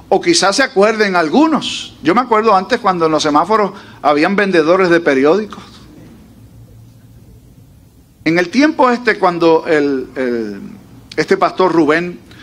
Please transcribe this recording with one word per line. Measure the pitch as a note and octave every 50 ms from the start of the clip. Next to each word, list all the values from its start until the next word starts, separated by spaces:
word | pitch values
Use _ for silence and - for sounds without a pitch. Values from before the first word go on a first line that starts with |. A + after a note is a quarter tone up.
| - -
o | G3 F#3
quizás | F#3 F3 E3+ E3+ F#3 G3 G3
se | - C4+
acuerden | - - F#3+ G3 A3 A3 G#3+ G#3+ G3 F#3
algunos. | F3 E3 D3+ D#3 B3+ D#4 D#4+ D4+ - - - - - - - - - -
Yo | D3 F#3
me | A#3 C4
acuerdo | A#3+ A3+ G#3+ A3 A3+ G3+
antes | F#3 F#3+ - B3+ -
cuando | - G3 F#3 F3 E3
en | D#3+ D#3
los | D3+ D3+
semáforos | D#3 D3 D3+ E3+ F3 A3 G#3+ G#3 F#3 - - - - - -
habían | - C#3 D3+ D3 D#3+ F#3 G3+
vendedores | G3 G3+ F#3+ F3+ E3 D3+ D#3 F3+ F#3+ F#3+ F3
de | E3+ E3
periódicos. | E3 D3+ C#3 C3 C3+ D3 E3+ G#3 A3 G3+ - - - - - - - - - - - - - - - - - - - - - - - - - - - - - - - - - - - - - - - - - - - - - - - - _ _ - _ _ _ -
En | D3+ E3 F3
el | F3+ F3
tiempo | - A#3+ D4 D#4 D#4 - C#4 B3
este, | A#3+ A#3 A#3+ A3 G3 -
cuando | F#3+ F3+ F3 E3+ E3+ E3 D#3+ - -
el, | - D#3+ D3+ C#3+ C#3+ C#3 C3 B2+ - -
el, | C#3 B2+ B2 A#2+ A#2 A2 G#2 G2+ G2+ G2+ G2 - - - - - - - - -
este | - D#3 - G3
pastor | F#3 F#3 E3 - - F#3 F3+ D#3+
Rubén | E3 D#3+ C#3 D3+ E3 F3 F3+ F3 - - - - -